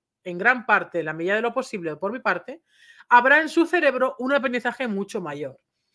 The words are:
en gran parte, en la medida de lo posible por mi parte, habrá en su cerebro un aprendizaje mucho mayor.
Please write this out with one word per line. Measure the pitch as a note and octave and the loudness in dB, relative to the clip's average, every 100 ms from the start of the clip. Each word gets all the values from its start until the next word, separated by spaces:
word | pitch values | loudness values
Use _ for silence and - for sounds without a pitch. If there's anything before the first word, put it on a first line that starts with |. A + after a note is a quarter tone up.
| _ _ | _ _
en | F3+ F3 | -12 -2
gran | A3 B3+ | 0 2
parte, | A3 G3+ E3+ E3+ | 2 2 2 -4
en | D#3 | -4
la | |
medida | D#3+ F3 | -4 -2
de | G#3+ | 0
lo | A#3 | 0
posible | B3+ - G3+ E3 D3+ | -4 -6 -8 -8 -6
por | G3 | -6
mi | A#3+ | -4
parte, | G#3+ F3 - D#4 _ _ - - _ | -2 -4 -6 -18 _ _ -20 -20 _
habrá | A#3+ B3+ D4 | 4 6 4
en | D#4+ | 4
su | E4 E4 | 0 2
cerebro | F4 D4 B3+ B3+ - | 2 2 2 -2 -2
un | B3+ | 0
aprendizaje | C#4+ C4 A#3+ B3 - B3 | 0 0 -2 -4 -4 -4
mucho | G3 G3+ G#3+ | -4 -6 -8
mayor. | D#3+ C#3+ C#3 - _ _ _ | -8 -8 -10 -12 _ _ _